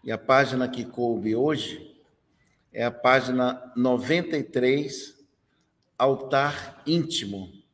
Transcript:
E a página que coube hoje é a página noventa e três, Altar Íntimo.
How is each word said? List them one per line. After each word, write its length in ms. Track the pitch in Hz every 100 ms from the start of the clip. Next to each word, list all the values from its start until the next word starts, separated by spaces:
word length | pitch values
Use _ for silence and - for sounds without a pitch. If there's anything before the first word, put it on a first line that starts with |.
| -
E 40 |
a 80 | 113
página 520 | - 131 131 127 127
que 160 | 120 107
coube 500 | - 120 110 107 113
hoje 680 | 139 143 - 95 - _ _ _ _ _ _ _ _
é 140 | 110 117
a 60 |
página 800 | 117 127 131 127 127 123 - - 120
noventa 640 | 127 123 127 165 170 156
e 60 |
três, 720 | - 127 127 139 147 - - - _ _ _ _ _ _ _ -
Altar 840 | 131 139 135 135 143 143 - - -
Íntimo. 640 | 170 151 - 101 98 90 - _